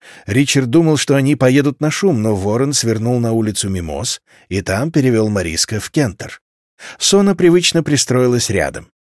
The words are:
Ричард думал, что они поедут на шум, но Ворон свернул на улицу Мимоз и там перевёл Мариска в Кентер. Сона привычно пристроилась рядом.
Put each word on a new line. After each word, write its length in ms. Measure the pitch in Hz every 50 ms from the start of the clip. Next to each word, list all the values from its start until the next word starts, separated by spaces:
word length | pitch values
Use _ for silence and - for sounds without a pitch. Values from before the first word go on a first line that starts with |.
| _ - - - -
Ричард 400 | - 104 131 143 127 - 143 131
думал, 300 | 117 123 165 165 156 156
что 180 | 139 - - 139
они 220 | 139 135 139 151
поедут 440 | - 135 127 131 143 135 147 139 -
на 100 | 151 156
шум, 320 | - - 196 196 151 113 107
но 120 | 110 107
Ворон 380 | 95 95 104 107 120 135 143 143
свернул 480 | - - 113 110 107 113 120 123 123
на 120 | 117 113 113
улицу 360 | 113 110 107 101 - - 98
Мимоз 520 | 95 92 85 78 73 69 113 - - - _ _ _ - _ -
и 120 | 90 98
там 300 | 92 - 95 101 135 165
перевёл 380 | 165 156 131 127 117 110 107 107
Мариска 520 | 104 98 87 82 80 - - - 110 107
в 100 | - -
Кентер. 500 | - 156 143 110 85 - - - - - _ _ _ _ _ _ _ _ - - - -
Сона 360 | - - 196 202 202 202 190
привычно 480 | 175 180 175 170 180 180 - - 165 156
пристроилась 680 | - 151 127 - - 120 127 127 123 123 120 - -
рядом. 400 | 98 92 76 69 - - - - _ _ _ _ _